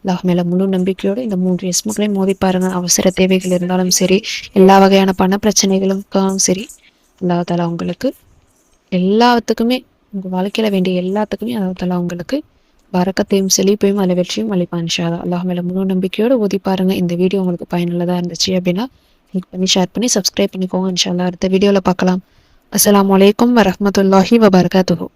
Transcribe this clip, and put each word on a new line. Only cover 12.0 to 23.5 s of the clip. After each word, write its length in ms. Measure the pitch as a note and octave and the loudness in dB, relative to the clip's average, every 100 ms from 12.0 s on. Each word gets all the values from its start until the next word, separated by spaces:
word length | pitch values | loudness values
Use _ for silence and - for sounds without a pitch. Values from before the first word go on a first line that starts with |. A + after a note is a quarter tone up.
| F3 F3 - C#4 - _ _ _ _ | -4 -8 -6 -8 -8 _ _ _ _
பரக்கத்தையும் 580 | F#3 F3+ F#3 G3+ G3 F#3+ - | -2 -2 -2 -2 0 0 0
செழிப்பையும் 400 | F#3+ G#3 G3 G3+ | 0 2 0 0
அதுல 160 | F#3 | 0
வெற்றியும் 380 | F3+ F3 - A3 | -2 -2 -4 -4
அளிப்பான் 320 | F#3+ F3 F3 | -4 -4 -4
இன்ஷா 200 | E3+ - | -6 -4
அல்லாஹ். 200 | E3+ E3+ | -4 -4
அல்லாஹ் 200 | F3+ F3 | -4 -4
மேல 180 | F3+ F3+ | -4 -4
முழு 240 | F3 F#3 F#3+ | -4 -4 -2
நம்பிக்கையோட 480 | F#3 F#3 - A3 | -2 -2 -2 0
ஓதி 240 | C4 G#3 G3 | 0 0 -2
பாருங்க. 380 | - F#3+ F#3 G3 | -2 0 0 0
இந்த 200 | F3 F3 | -2 0
வீடியோ 260 | F#3 G3 | 0 0
உங்களுக்கு 260 | F#3 F3 - | -2 -4 -6
பயனுள்ளதா 440 | F3 F3 F3 F3 F3+ | -4 -2 -2 -2 -2
இருந்துச்சு 340 | F3 E3 - | -4 -6 -2
அப்படின்னா, 320 | F#3 F3+ F3 B3+ _ _ _ _ | -2 -2 -4 -6 _ _ _ _
லைக் 160 | F#3 F3+ | -10 -8
பண்ணி, 160 | F3+ F#3+ F#3+ | -6 -2 0
ஷேர் 160 | F3+ | 0
பண்ணி, 180 | - A#3+ | -2 -2
சப்ஸ்கிரைப் 400 | A3 F#3 - G3+ | -2 -4 -2 -4
பண்ணிக்கோங்க. 360 | F#3+ F#3 F3+ F#3 | -2 -6 -4 -4
இன்ஷா 200 | F3+ F#3+ | -4 -4
அல்லாஹ் 160 | F3+ F3+ | -2 -2
அடுத்த 220 | F3+ F#3 | -2 -2
வீடியோல 300 | F#3 G3+ G3 | 2 2 2
பார்க்கலாம். 440 | F#3 F3+ F#3 F#3 - _ _ _ _ | 0 0 0 -2 -6 _ _ _ _
அஸ்ஸலாமு 400 | G#3 G#3 G3+ G3 | 0 4 4 4
அலைக்கும் 400 | F#3+ G3 G#3+ A#3+ | 6 6 4 2